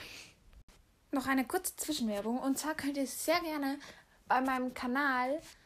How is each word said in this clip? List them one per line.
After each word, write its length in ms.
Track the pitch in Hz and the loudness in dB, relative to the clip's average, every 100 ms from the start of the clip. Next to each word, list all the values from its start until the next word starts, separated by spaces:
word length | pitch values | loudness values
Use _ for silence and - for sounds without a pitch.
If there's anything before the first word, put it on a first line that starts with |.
| - - - - - - - - _ _ _ | -14 -14 -18 -20 -20 -20 -20 -20 _ _ _
Noch 160 | 277 262 | -2 2
eine 180 | 269 254 | 2 2
kurze 280 | 370 - - | 0 -2 -4
Zwischenwerbung. 640 | - 302 226 202 208 240 | -4 -2 0 0 -2 0
Und 180 | 269 269 | 0 0
zwar 160 | 285 | 0
könnt 240 | 311 277 277 | -2 -2 0
ihr 80 | 262 | -2
sehr 340 | - - 339 | 0 2 2
gerne 380 | 339 302 277 285 - - - _ - | 2 -2 -2 -4 -8 -20 -20 _ 2
bei 140 | 240 | 4
meinem 320 | 262 262 254 | 4 2 -2
Kanal 640 | 254 247 254 285 254 254 302 - - | -4 -2 2 2 2 2 -2 -4 -18